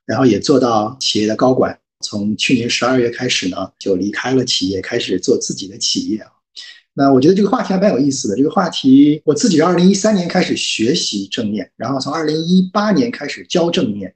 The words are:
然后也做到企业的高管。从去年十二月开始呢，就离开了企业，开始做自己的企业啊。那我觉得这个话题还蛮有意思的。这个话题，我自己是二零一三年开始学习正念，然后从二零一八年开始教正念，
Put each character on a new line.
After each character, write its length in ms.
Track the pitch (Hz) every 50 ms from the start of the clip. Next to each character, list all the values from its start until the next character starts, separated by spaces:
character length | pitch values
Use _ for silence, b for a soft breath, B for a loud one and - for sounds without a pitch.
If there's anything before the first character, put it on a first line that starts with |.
| _
然 120 | - 110
后 80 | 120 131
也 140 | 123 101 95
做 180 | - - 139
到 380 | 123 127 120 113 107 104 110 - -
企 200 | - - - 107
业 80 | 107
的 80 | 107 110
高 180 | - 131 127 131
管。 240 | 127 101 - - - _ _ _ _
从 360 | - - 110 104 101 107 107
去 160 | - - - 135
年 160 | 113 117 113
十 160 | - - 120
二 120 | 123 131
月 120 | 127 120 117
开 180 | 117 - 127
始 220 | 120 - - 95 92
呢， 200 | 90 90 92 - _
就 200 | _ - 101 95
离 120 | 85 95 104
开 220 | - - - 127 131
了 120 | 127 -
企 240 | - - - 92 95
业， 120 | 98 95
开 160 | - - 120
始 220 | 117 - - 95 90
做 180 | - - -
自 160 | - - - -
己 140 | - 98
的 100 | 92 104
企 300 | 113 - - - - 90
业 120 | 90 107 107
啊。 120 | - - _ _ _ _ B B B B B B B B _
那 180 | 143 139 139
我 80 | 139 123
觉 80 | 135
得 80 | 170 196
这 80 | 208 202
个 60 | 190
话 120 | 254 240
题 120 | 202 - 190
还 40 |
蛮 140 | 185 202 202
有 80 | 139 120
意 100 | 147 139
思 200 | 135 - - 107
的。 80 | 98
这 60 | 123 143
个 60 | 156
话 200 | - 196 180 -
题， 520 | - - - 135 131 139 147 147 151 151 -
我 80 | 156 143
自 160 | - - 220
己 80 | 165
是 60 | 143 160
二 120 | 180 180
零 140 | 170 180 190
一 40 | 202
三 220 | 190 - 214 214
年 100 | 180 175
开 160 | - - 185
始 140 | 185 - -
学 400 | - - - - 110 110 120 160
习 320 | - - - 107 101 98
正 240 | - - 131 110 101
念， 180 | 107 101 87 - _
然 160 | - 113 123
后 80 | 139 131
从 140 | 131 139 147
二 120 | 165 156
零 160 | 151 156 160 165
一 240 | 170 185 190 185 -
八 220 | - 208 208 214 190
年 180 | 139 120 120
开 160 | - - 147
始 180 | - - 104 92 -
教 200 | - 175 165 170
正 240 | - 185 139 107 101
念， 220 | 101 92 - -